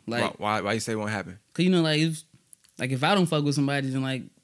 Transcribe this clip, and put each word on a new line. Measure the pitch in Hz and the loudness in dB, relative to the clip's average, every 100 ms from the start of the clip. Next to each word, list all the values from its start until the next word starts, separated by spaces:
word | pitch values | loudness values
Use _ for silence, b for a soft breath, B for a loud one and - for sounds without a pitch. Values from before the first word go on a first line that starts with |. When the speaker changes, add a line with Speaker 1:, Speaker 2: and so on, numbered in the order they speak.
| - | -6
Speaker 1:
Like | 117 104 - | -2 -2 -2
Speaker 2:
Why, | 104 107 | -2 -2
why, | |
why | 98 | 0
you | 113 | -2
say | 113 | -2
it | 110 | -4
won't | 104 | -2
happen? | 107 90 92 _ | -4 -6 -14 _
Speaker 1:
'Cause, | - 180 | 0 4
you | |
know, | 180 | 4
like, | 160 151 | 4 2
if, | 165 156 - _ _ - _ - | 0 -2 -12 _ _ -20 _ -8
like, | 127 | -4
if | 131 | 0
I | 151 202 | 2 4
don't | 175 | 4
fuck | 156 | 2
with | 143 139 | 0 2
somebody, | 139 143 135 | 0 0 -2
then, | 131 | -2
like, | 131 131 - _ | -4 -6 -10 _